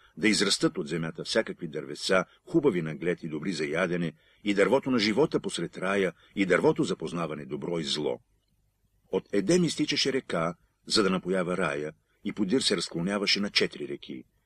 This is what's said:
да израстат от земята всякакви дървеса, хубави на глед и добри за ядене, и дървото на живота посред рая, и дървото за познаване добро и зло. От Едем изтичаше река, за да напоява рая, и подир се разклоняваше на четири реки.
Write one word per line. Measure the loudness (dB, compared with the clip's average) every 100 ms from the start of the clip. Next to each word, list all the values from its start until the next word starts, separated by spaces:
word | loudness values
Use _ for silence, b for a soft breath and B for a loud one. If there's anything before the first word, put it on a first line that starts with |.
| b 0
да | 2
израстат | 4 2 2 0 -2
от | -6
земята | -4 -4 -6
всякакви | -2 -2 -2 -6 -8
дървеса, | -8 -8 -6 0 0 0 b 0
хубави | 2 4 2
на | -2
глед | -4 -2 -2
и | -4
добри | -6 -4
за | -4 -2
ядене, | 0 0 0 -2 -6 b b
и | -2
дървото | 4 4 4 4
на | 2
живота | 4 4 2 2
посред | -2 -6 -6 -4
рая, | -2 2 0 -2 b
и | 0 4
дървото | 6 4 2
за | 0 -2
познаване | -4 -4 -4 -6 -8
добро | -6 -4 -4
и |
зло. | -2 -2 -2 -4 _ _ _ _ _ _ _ _ -4
От | -4 0
Едем | 0 4 4
изтичаше | 4 0 -2 0 0
река, | -2 -2 -2 -2 -4 _ _ -2
за | 2
да | 4
напоява | 2 0 -2 0 -2
рая, | -2 -2 -6 -10 _ _
и | -8
подир | -4 0 2
се | 2 0
разклоняваше | -2 -4 -2 0 0 0
на | 0
четири | 0 -2 -4 -10
реки. | -10 -12 -14 -16 _